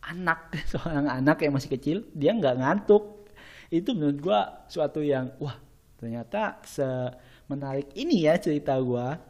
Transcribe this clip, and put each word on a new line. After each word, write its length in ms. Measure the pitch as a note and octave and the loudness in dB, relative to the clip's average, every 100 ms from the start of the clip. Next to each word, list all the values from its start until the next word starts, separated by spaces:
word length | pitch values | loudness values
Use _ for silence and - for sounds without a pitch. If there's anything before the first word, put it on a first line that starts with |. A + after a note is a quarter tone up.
| - | -12
anak, 480 | E3+ F3+ E3 - D3+ | -6 -2 -2 -4 -6
<laughs> 160 | - | -4
seorang 360 | - - D3+ C#3+ | -4 -2 -2 0
anak 360 | B2+ C3+ D#3 | 2 2 4
yang 80 | D3+ | 2
masih 180 | C3+ - B2+ | 0 -2 -4
kecil, 200 | - F3 - D#3+ | -2 -4 -4 0
dia 160 | C#3+ | 2
nggak 240 | A3+ D3 B2 | 4 2 2
ngantuk. 720 | C3 F#3+ - G#3 G#3 - - - - - - | 2 0 6 6 6 -16 -20 -20 -20 -20 -4
Itu 240 | E3 F3 | -2 0
menurut 260 | A3+ D3 C#3+ | 0 0 0
gue 220 | D#3+ G#3 F#3+ - - | 2 2 0 -6 -12
suatu 320 | E3+ D3 D#3+ | -4 -2 0
yang, 320 | D3 C3 B2+ - | 0 0 -2 -6
wah, 200 | D3 - - - _ - | -10 -10 -18 -20 _ -14
ternyata 600 | A#2 A#2 A#2 G3+ G#3+ - | -10 -8 -6 -4 -4 -6
semenarik 1300 | - - C3+ B2+ B2 B2 - - _ C#3 C3+ C3+ C#3 F#3+ | -14 -4 -4 -2 -4 -8 -20 -20 _ -8 -4 -6 -6 -8
ini 280 | D4+ B3 | 0 4
ya 160 | D3+ F3 | 4 4
cerita 400 | F3 D3 D3 C3 | 2 -2 0 0
gue. 260 | B2+ A#2+ B2 D#3+ - | 0 -2 -2 -6 -10